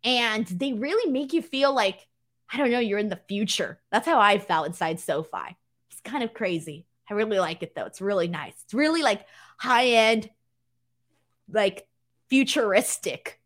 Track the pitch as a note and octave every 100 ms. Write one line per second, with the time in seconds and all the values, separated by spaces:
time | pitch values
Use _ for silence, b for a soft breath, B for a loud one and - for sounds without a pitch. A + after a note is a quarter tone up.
0 | - B3+ A#3 A3 A3+ F3+ C#4 A3+ C#4 G#4
1 | A4 C4 C#4 D#4+ - C4+ C#4 C4+ G3+ F#3+
2 | _ _ _ _ _ A#3+ C#4 A#3+ A#3 G3+
3 | G#3 F#3 _ G3+ G#3 - E3+ - _ A3
4 | E4 D4+ G#3 G3+ - D#3+ D#3 E3+ E3 E3
5 | - D3 D#3+ - C#2+ - _ _ _ -
6 | - C4+ A3+ A3+ G#3 F3 D#3+ D3 - _
7 | _ G#3 A3 G3+ F3 E3 E3 - - -
8 | G3 G3+ E3+ E3+ D3 - - A3 D4+ E4
9 | C#4 G3+ - B B B B3 A#3+ B3+ A#3
10 | A3 A3+ G#3+ _ _ _ _ _ _ _
11 | _ _ _ _ _ A3 G3 - - _
12 | _ _ _ C4 C4+ - A3 G3 - -
13 | - C3+ - -